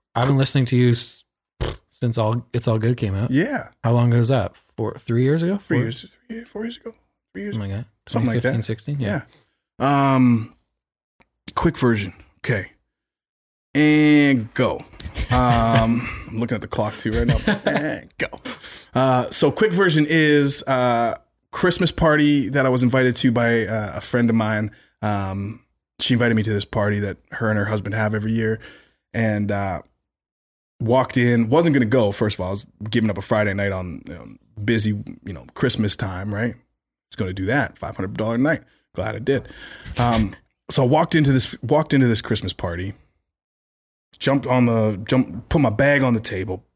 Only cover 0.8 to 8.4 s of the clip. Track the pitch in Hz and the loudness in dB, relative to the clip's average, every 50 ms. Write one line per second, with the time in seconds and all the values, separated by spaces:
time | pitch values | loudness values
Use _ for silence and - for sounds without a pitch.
0.8 | 123 123 120 120 - - - - - _ _ _ _ _ _ - - - - - | 4 4 4 2 -2 -8 -12 -18 -20 _ _ _ _ _ _ -8 -6 -6 -8 -10
1.8 | _ _ _ - 127 120 113 117 107 107 113 120 120 _ - 123 - 120 110 110 | _ _ _ -6 -4 -2 0 0 0 0 0 -4 -4 _ -6 -4 -2 0 0 0
2.8 | 107 120 127 - 117 101 95 95 113 - 127 143 185 277 285 - - - _ _ | 0 0 0 0 -2 -2 -2 -2 -2 0 0 0 0 0 -4 -6 -8 -10 _ _
3.8 | - 117 120 120 120 120 117 120 117 113 135 120 95 90 - _ _ _ _ - | 0 2 2 4 4 4 4 2 2 2 2 0 -2 -4 -8 _ _ _ _ -8
4.8 | 110 107 - - - - 117 120 127 135 151 165 170 180 202 196 - - 165 131 | -6 -6 -8 -8 -6 -2 0 0 2 2 2 0 0 -2 -4 -4 -4 -2 -2 -2
5.8 | 117 113 123 - - - _ _ _ - 220 226 240 - - 208 220 233 233 - | -2 -2 -6 -10 -14 -18 _ _ _ -14 -14 -14 -14 -14 -12 -10 -10 -10 -10 -12
6.8 | - 226 226 _ _ _ _ _ _ _ - 190 202 208 - 110 101 98 98 107 | -16 -18 -18 _ _ _ _ _ _ _ -14 -12 -10 -8 -6 -6 -6 -6 -6 -8
7.8 | 117 - _ _ - - - 117 117 123 113 123 | -10 -12 _ _ -10 -6 -2 -2 0 0 0 0